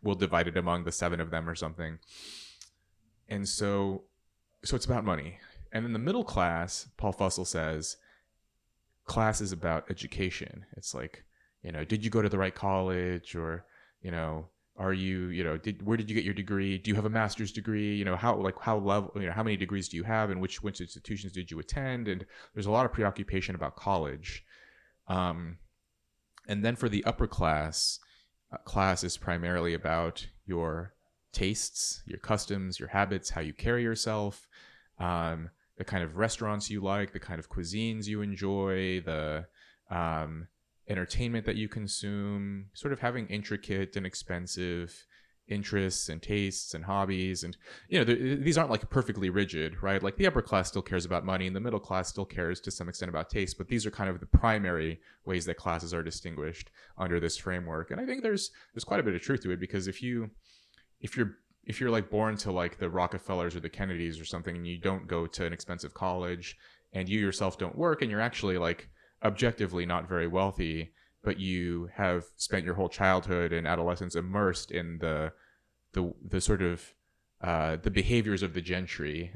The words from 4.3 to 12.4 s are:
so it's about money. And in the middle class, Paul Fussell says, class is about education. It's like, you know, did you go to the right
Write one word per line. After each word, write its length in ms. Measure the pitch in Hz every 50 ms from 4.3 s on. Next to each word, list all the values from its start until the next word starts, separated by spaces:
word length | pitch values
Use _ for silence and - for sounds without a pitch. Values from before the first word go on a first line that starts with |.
| _ _ _ _ _ _ -
so 100 | - 135
it's 100 | 117 -
about 200 | 127 123 113 110
money. 340 | 101 85 73 69 87 90 - - - - - - -
And 140 | - 110 117
in 80 | 120 113
the 60 | 110
middle 260 | 123 170 214 247 -
class, 640 | - - 104 87 85 82 82 87 92 - - - - _
Paul 160 | - 110 101 90
Fussell 340 | - 98 92 - 90 90
says, 480 | - - 82 80 80 80 78 78 - - _ _ - - _ _ _ _ _ _ _ _ _ _ _ _ _ _ _ _ _ _
class 360 | - - 113 110 110 110 -
is 100 | 104 92
about 380 | 92 80 87 85 80 78 - -
education. 760 | 87 - - - - - 95 92 - - - - - - - - -
It's 160 | - - - -
like, 300 | 62 64 - - - - _ _ _ _ _ _ _ -
you 80 | 85
know, 120 | 82 76 78
did 200 | 78 110 104 107
you 60 | 110
go 120 | 110 110
to 80 | 104 98
the 80 | 104
right 160 | 95